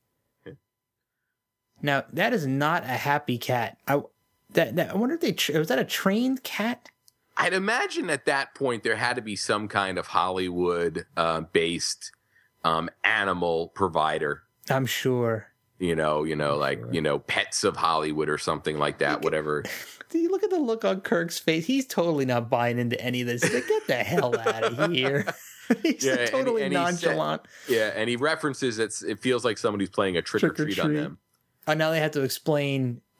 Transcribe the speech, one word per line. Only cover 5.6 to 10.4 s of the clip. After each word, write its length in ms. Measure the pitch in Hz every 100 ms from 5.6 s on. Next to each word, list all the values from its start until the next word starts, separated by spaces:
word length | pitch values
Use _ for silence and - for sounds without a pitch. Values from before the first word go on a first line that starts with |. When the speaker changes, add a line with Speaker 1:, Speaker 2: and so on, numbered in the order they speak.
| 165
Speaker 2:
that 100 | 254
a 60 | 208
trained 580 | - 190 208 254 262
cat? 460 | - - 214 247 - _ _ _ _ -
Speaker 1:
I'd 160 | 175
imagine 560 | 190 196 240 392 339 196
at 160 | 147 -
that 280 | 139 135
point 300 | - 135 117
there 140 | 117 107
had 180 | 123 123
to 60 |
be 140 | 110 101
some 320 | - 107 107
kind 300 | 104 98 90
of 100 | 82
Hollywood, 1000 | 90 90 95